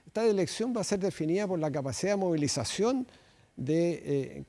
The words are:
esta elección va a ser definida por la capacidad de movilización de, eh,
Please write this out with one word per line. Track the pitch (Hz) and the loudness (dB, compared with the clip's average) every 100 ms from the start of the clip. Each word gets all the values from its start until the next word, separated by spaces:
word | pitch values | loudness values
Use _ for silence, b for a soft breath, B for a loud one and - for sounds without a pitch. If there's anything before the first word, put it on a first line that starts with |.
| b | b
esta | 214 226 | 0 2
elección | 202 170 - 240 233 | 4 2 0 -2 -2
va | |
a | |
ser | 180 202 | 0 0
definida | 190 - 156 180 208 | 0 -2 0 0 0
por | 180 | 0
la | 156 | 0
capacidad | 143 135 120 185 | -2 -4 -2 0
de | 202 | 0
movilización | 185 160 143 - 113 - 220 262 254 b b b b - | 2 2 0 0 -2 0 2 0 -2 b b b b -8
de, | 131 160 170 160 - | 0 2 2 0 -2
eh, | 143 131 139 | -2 -2 -6